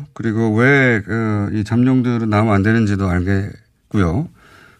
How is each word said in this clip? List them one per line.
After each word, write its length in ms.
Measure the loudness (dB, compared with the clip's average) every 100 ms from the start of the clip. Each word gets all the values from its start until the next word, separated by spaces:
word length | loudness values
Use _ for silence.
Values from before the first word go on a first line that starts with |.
| -8
그리고 420 | -8 -4 -2 0 2
왜, 460 | 4 4 2 0 -2
그, 440 | -4 -2 -2 -2
이 100 | -4 -2
잠룡들은 640 | 0 2 2 0 -2 0
나오면 240 | 2 2
안 100 | 2
되는지도 420 | 2 2 0 0 0
알겠고요. 1200 | 0 0 -2 -4 -10 _ _ _ -2 0 -2 -6 -12 -20 -20 -20 _